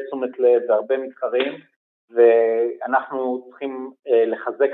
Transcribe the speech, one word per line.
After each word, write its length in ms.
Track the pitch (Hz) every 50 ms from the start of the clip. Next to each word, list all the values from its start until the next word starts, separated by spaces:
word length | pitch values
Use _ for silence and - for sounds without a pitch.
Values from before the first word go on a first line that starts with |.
| 135
תשומת 320 | 135 143 135 127 127 131 131
לב 220 | 123 120 120 117 - 120
והרבה 280 | 107 107 110 131 135
מתחרים, 560 | 135 135 131 - - 127 120 123 127 135 143 151 - - _ _ _ _ _ _ _ _ _
ואנחנו 1400 | 117 117 117 117 117 117 113 113 113 113 117 117 - - 127 127 131 131 - - 143 131 131 127 127 127 - -
צריכים, 420 | - - 143 135 131 131 131 135 131 _ -
אה, 180 | 143 120 117 113
לחזק 440 | 113 113 - - 120 - - 139 135